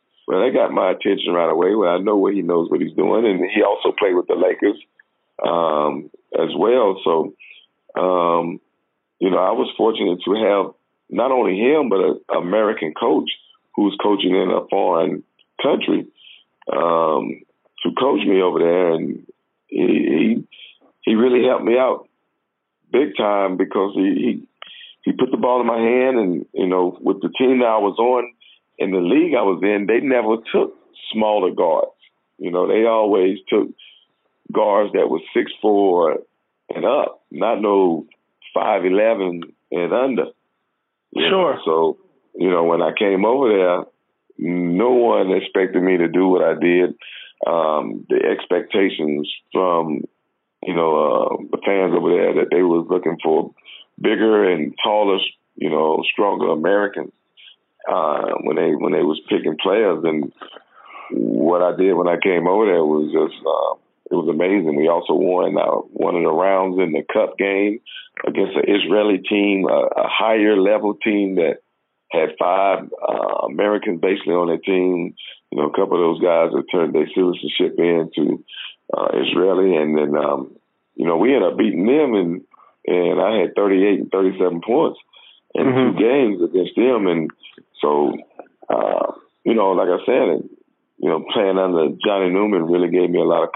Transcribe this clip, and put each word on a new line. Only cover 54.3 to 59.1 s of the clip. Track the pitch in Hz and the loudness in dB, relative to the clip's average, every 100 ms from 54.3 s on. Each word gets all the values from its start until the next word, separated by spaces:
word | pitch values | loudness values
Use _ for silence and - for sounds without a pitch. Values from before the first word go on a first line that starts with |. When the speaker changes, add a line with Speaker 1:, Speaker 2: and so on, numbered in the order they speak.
| 110 98 | 4 4
Speaker 1:
and | 85 71 - | 0 -4 -4
taller, | 113 107 101 95 - - _ | 0 2 2 0 -2 -10 _
you | - 78 | -8 -2
know, | 78 78 82 - | 0 0 0 -2
stronger | - 101 90 90 | -2 -2 0 -2
Americans, | 80 82 101 101 - - - _ _ - _ _ _ - | 0 0 0 0 -6 -12 -16 _ _ -20 _ _ _ -4
uh, | 90 78 71 - - | -2 -2 -2 -4 -4
when | - 78 | -4 -2
they, | 82 | -2
when | 76 82 | -2 -2
they | 80 | 0
was | 76 | 0